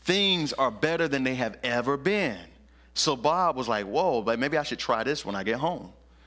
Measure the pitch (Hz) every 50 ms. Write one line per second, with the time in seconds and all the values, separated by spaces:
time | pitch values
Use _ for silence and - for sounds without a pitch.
0 | - - 180 202 202 196 185 175 156 135 - - 135 123 110 101 - 156 165 165
1 | 165 156 139 135 131 131 131 127 123 110 101 - - 123 120 120 117 131 143 139
2 | 135 185 208 208 185 135 104 90 90 - - - - - - - - - - -
3 | - 156 139 123 113 147 165 180 185 170 143 127 123 113 113 104 101 95 107 151
4 | 185 180 135 117 101 110 117 117 131 147 160 151 143 - 120 - - - 120 113
5 | 113 131 151 147 - 104 101 98 95 107 113 123 143 170 180 120 92 90 - -
6 | - - - _ -